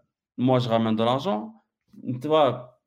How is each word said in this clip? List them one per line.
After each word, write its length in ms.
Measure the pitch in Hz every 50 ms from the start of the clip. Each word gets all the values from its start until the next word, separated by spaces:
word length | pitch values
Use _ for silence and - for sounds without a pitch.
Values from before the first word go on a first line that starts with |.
| _ _ _ _ _ _ _ -
moi, 220 | 123 131 131 127
je 100 | 120 113
ramène 260 | 113 113 113 110 110
de 80 | 110 113
l'argent. 520 | 117 127 135 151 196 208 214 226 - - - _ _ _ _ _ _ _ - - 127 127 127
Toi, 580 | - 151 156 156 147 127 - - - - _ _ _